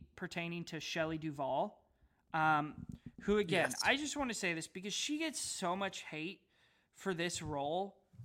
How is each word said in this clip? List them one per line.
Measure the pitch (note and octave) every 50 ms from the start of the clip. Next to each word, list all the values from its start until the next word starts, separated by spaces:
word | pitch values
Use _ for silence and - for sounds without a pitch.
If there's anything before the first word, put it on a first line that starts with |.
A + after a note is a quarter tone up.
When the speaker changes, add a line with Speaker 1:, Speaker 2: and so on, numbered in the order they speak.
| - - -
Speaker 1:
pertaining | - F#3 E3+ - F3+ E3+ E3+ E3+ F3 E3
to | - E3 D3+
Shelley | - - - F3 D#3+ D#3+ D#3+
Duvall, | D#3 D#3 D#3 C#3+ C#3+ C#3 C3 C3 D3 F#3 G#3+ - - _ _ _ _ _ _ _ _ _ _ -
um, | D#3+ D#3 D#3 D#3 D3 D3+ D3+ - - - - - - - - - -
who, | - G3 G#3 G#3+
again, | G3+ E3 F#3+ E3+ D3 -
Speaker 2:
Yes. | B2+ - -
Speaker 1:
I | G3 B3
just | C#4 D4+ C4+ -
wanna | D4 C#4 A#3+ G#3
say | - G3+ F3 E3
this | D#3+ D#3
because | - - F#3+ F#3 G#3 F3+
she | - - - D4+
gets | D4+ E4 D#4 - -
so | - - - - F#3+ E3+ F3+
much | F#3+ G3+ F#3+ - - -
hate | - D#3+ D3+ D#3 F#3+ G3 - _ _ _ _ _ _ _ _ _ _ _
for | - - F#3+ F#3
this | E3 E3+ F3 E3+ -
role. | E3+ D3+ D3+ C#3+ C#3 D3 E3 F3+ G3 G3+ - _ _ _ - -